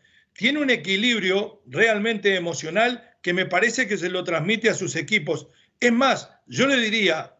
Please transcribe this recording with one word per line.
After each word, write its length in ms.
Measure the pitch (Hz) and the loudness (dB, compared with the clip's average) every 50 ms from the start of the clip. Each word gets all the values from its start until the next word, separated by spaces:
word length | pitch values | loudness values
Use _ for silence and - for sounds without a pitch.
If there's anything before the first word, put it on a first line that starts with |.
| _ _ _ _ _ _ | _ _ _ _ _ _
Tiene 300 | _ - 185 254 294 302 | _ -2 -2 0 0 0
un 80 | 285 262 | 0 0
equilibrio 920 | 240 - 139 190 190 196 226 247 233 214 185 185 185 196 208 208 - - _ 139 | 0 0 0 -2 -2 0 2 0 0 0 0 0 0 0 -2 -4 -8 -16 _ -6
realmente 680 | 123 165 220 226 214 202 208 226 226 202 202 202 196 185 | -2 2 2 2 2 2 0 -2 -2 0 0 0 0 0
emocional 640 | 170 170 160 - 156 160 165 208 233 247 247 233 - - _ _ | -2 -4 -6 -6 -6 -4 0 0 0 0 0 -4 -10 -20 _ _
que 120 | - 175 180 | -4 -2 0
me 120 | 185 180 | 0 0
parece 400 | 139 - 185 214 240 233 254 233 | 0 0 2 2 2 2 0 -2
que 120 | 196 208 165 | -2 -2 -2
se 100 | 165 180 | -2 -2
lo 160 | 185 185 175 | -4 -4 -2
transmite 460 | 180 170 160 151 196 226 214 233 214 | -2 -2 -2 0 0 -2 0 0 0
a 40 | 175 | 0
sus 220 | 139 185 160 131 | 0 -2 -4 -4
equipos. 540 | 165 151 - 214 202 147 170 156 147 - - _ _ _ _ _ - | -6 -4 -2 -2 -2 0 -2 -4 -4 -6 -12 _ _ _ _ _ 0
Es 100 | 240 240 | 2 2
más, 400 | 233 240 269 262 214 - - - - _ _ - | 4 4 4 2 2 0 -4 -10 -20 _ _ -6
yo 180 | 120 151 247 | -2 0 2
le 120 | 277 277 247 | 2 4 2
diría 580 | 226 214 202 226 202 175 160 156 123 - - | 2 2 2 2 2 2 2 0 -4 -10 -10